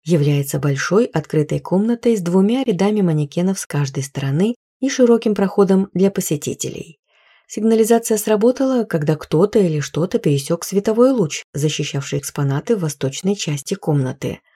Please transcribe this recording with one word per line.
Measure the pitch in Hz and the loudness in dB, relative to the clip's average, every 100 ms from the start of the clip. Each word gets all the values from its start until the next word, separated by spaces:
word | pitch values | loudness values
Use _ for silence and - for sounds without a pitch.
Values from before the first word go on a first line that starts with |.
| 156 | 0
является | 165 143 143 139 147 | 2 2 0 0 -2
большой | 143 139 - 185 247 | -2 -2 0 2 2
открытой | 160 - 160 147 147 | -2 -2 -2 0 -4
комнатой | - 185 220 233 240 220 | -2 0 0 0 0 0
с | |
двумя | 170 185 202 254 | 2 2 2 2
рядами | 262 175 196 214 | 0 0 0 2
манекенов | 180 151 147 170 185 190 | 2 0 -2 -2 -2 -2
с | - | -4
каждой | 143 139 139 | -4 -4 -4
стороны | 135 - 135 143 214 240 _ - | -8 -6 -2 0 0 -2 _ -6
и | 269 | -4
широким | - 240 226 226 202 | 2 4 4 2 0
проходом | 190 - 190 196 196 | 0 2 4 4 2
для | 175 196 | 0 0
посетителей. | 190 - 147 - 123 127 - - - _ _ _ _ - | 0 -4 -4 -6 -8 -10 -10 -16 -20 _ _ _ _ -14
Сигнализация | - 220 220 220 233 - 214 | -2 2 4 4 4 2 -2
сработала, | 220 214 233 254 262 254 220 | 0 2 2 2 0 0 0
когда | 165 147 156 | -2 0 -2
кто-то | - 156 202 226 | 0 0 2 2
или | 180 151 | 2 0
что-то | 139 151 185 - | -4 -4 -2 0
пересёк | 160 143 - 170 | 0 0 -2 -6
световой | - 190 220 220 254 | -2 -2 0 4 4
луч, | 254 156 - - | 4 -2 -4 -10
защищавший | 143 151 - - 139 135 143 | -4 -2 -2 -4 -6 -4 -6
экспонаты | - - 139 139 147 220 | -6 -4 -2 -2 0 -2
в | |
восточной | 156 - 135 - 185 202 | -2 -4 -6 -4 -4 -4
части | - 143 - | -4 -6 -6
комнаты. | 190 - 143 131 131 123 - _ | -6 -2 0 0 -4 -8 -10 _